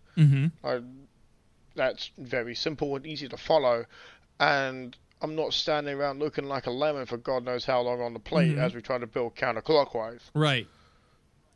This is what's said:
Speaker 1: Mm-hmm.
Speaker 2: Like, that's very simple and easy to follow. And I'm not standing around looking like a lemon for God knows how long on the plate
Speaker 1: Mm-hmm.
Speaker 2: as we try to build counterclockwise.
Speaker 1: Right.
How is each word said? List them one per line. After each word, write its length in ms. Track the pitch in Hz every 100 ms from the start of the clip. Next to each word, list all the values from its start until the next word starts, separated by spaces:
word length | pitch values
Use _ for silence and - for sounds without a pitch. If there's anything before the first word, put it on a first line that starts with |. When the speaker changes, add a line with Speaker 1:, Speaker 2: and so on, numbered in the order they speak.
| _ -
Speaker 1:
Mm-hmm. 300 | 147 135 160 - 135
Speaker 2:
Like, 160 | 127 123 135 143 _ _ _ _ _ _
that's 360 | - 131 - - -
very 360 | 127 127 117
simple 400 | 113 165 143 147 139
and 100 | 151
easy 220 | 143 135
to 80 | -
follow. 500 | - 160 127 117 - - - - _ -
And 560 | 147 139 135 131 127 - _ -
I'm 140 | 156
not 180 | 156 -
standing 420 | - - 151 143 139
around 220 | 143 139
looking 240 | 147 -
like 220 | 139 135 127
a 40 |
lemon 360 | 123 151 143 120
for 100 | 117
God 280 | 127 131
knows 200 | 123 123
how 160 | 135 127
long 200 | 123 123
on 120 | 120
the 80 | 117
plate 320 | - 160 165
Speaker 1:
Mm-hmm. 80 | 147
Speaker 2:
as 140 | 127
we 80 | 117
try 160 | - 127
to 80 | 120
build 280 | 135 117 -
counterclockwise. 840 | 131 110 - 156 135 117 113 120 -
Speaker 1:
Right. 320 | 151 151 127 101 _ _ _ _ _ _ _ _